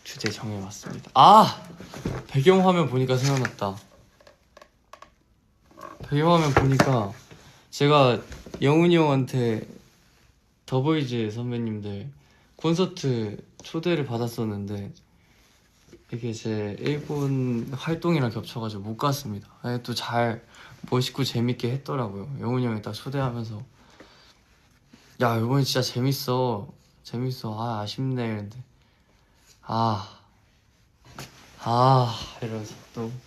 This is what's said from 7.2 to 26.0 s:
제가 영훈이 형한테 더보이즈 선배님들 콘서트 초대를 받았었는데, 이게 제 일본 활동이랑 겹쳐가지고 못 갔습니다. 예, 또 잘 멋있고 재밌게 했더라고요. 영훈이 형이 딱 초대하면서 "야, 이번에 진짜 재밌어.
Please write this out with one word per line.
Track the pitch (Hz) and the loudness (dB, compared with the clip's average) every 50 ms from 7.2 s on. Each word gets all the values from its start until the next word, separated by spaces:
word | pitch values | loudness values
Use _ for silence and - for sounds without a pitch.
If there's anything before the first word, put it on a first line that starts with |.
| - - - - - - - - _ _ | -18 -20 -20 -20 -20 -20 -20 -20 _ _
제가 | - - 147 147 151 147 139 127 117 101 - - - - - - - - | -4 0 4 6 6 8 8 6 4 2 -2 -8 -16 -16 -16 -16 -8 0
영훈이 | - 135 147 160 170 175 170 | 2 4 6 6 6 6 6
형한테 | 165 160 151 139 135 131 127 - 131 120 117 110 107 - - - - - _ _ _ _ _ _ _ _ _ _ _ _ _ _ _ _ | 6 6 4 4 2 0 0 0 0 0 0 0 -2 -4 -10 -18 -20 -20 _ _ _ _ _ _ _ _ _ _ _ _ _ _ _ _
더보이즈 | - - 131 131 151 160 156 143 123 120 117 113 107 | -2 -2 0 2 2 2 2 0 -2 -2 -2 -2 -2
선배님들 | 107 117 120 123 120 120 117 113 107 104 101 104 101 101 98 - - - _ _ _ _ _ _ _ - | -4 -6 -6 -6 -4 -4 -4 -4 -4 -6 -6 -8 -10 -10 -10 -12 -16 -18 _ _ _ _ _ _ _ -4
콘서트 | - 160 165 165 185 180 180 - - 139 127 117 110 104 101 101 - - _ _ - | 0 0 2 2 0 -2 -2 -4 -2 -2 0 0 -2 -4 -6 -8 -14 -18 _ _ -20
초대를 | - - 165 165 180 175 151 143 | -8 -8 -4 -2 0 0 0 -2
받았었는데, | 120 117 113 120 113 113 - 117 107 104 101 101 98 104 101 98 95 - - _ _ _ _ _ _ _ _ _ _ _ _ _ _ _ _ _ _ - - _ _ - | -2 -2 -2 -2 -4 -4 -4 -4 -4 -4 -6 -6 -8 -8 -8 -10 -12 -14 -18 _ _ _ _ _ _ _ _ _ _ _ _ _ _ _ _ _ _ -20 -20 _ _ -12
이게 | 117 120 120 110 | -8 -6 -6 -6
제 | 110 - 117 110 107 104 104 101 - | -4 -4 -4 -4 -2 -4 -4 -6 -4
일본 | - 135 147 147 143 - 151 147 139 139 135 131 127 127 123 117 117 - - | -4 -4 -4 -4 -4 -6 -4 -2 -2 0 0 0 0 0 -2 -2 -4 -6 -8
활동이랑 | 117 - - 165 165 - 170 170 156 131 120 | -8 -4 -4 -4 -2 0 0 2 2 2 0
겹쳐가지고 | 104 110 92 - - 123 113 110 104 101 95 | -2 -4 -8 -8 -10 -8 -8 -8 -8 -8 -8
못 | 107 110 110 | -8 -8 -2
갔습니다. | - 147 139 131 - 110 104 98 - - - - - | -2 -2 -2 -2 -4 -8 -10 -10 -10 -16 -20 -12 -8
예, | 120 123 120 | -6 -6 -6
또 | 123 - 120 | -6 -6 -6
잘 | - - - 123 120 120 117 113 113 - - - - - - - - - - | -6 -6 -4 0 0 0 0 -2 -4 -8 -18 -20 -20 -20 -20 -20 -18 -8 -2
멋있고 | - 123 127 - - - 135 | -2 0 0 -2 -2 -4 -4
재밌게 | - - 120 117 123 123 - - 120 | -2 -2 -2 0 0 -2 -2 -2 -4
했더라고요. | 123 139 - - 147 139 123 107 98 98 98 143 139 123 | -4 -4 -6 -6 -4 -4 -4 -4 -6 -8 -10 -10 -10 -6
영훈이 | 101 113 123 127 127 | -4 -2 -2 0 0
형이 | 120 113 107 | -2 -2 -4
딱 | 104 - 104 | -6 -8 -10
초대하면서 | - - 135 135 143 135 127 120 120 113 110 113 104 123 - _ - - - - - - - - - - - - _ _ _ _ _ _ _ _ _ _ _ - - _ - - _ | -10 -10 -6 -4 -2 -2 -2 -2 -4 -8 -8 -10 -12 -12 -16 _ -20 -20 -20 -20 -20 -20 -20 -20 -20 -20 -20 -20 _ _ _ _ _ _ _ _ _ _ _ -20 -20 _ -20 -6 _
"야, | 127 120 117 113 | 0 0 2 2
이번에 | 113 117 131 143 139 | 0 2 2 2 2
진짜 | 131 - 135 | 2 0 -2
재밌어. | 123 - - 123 | -2 -2 -2 -2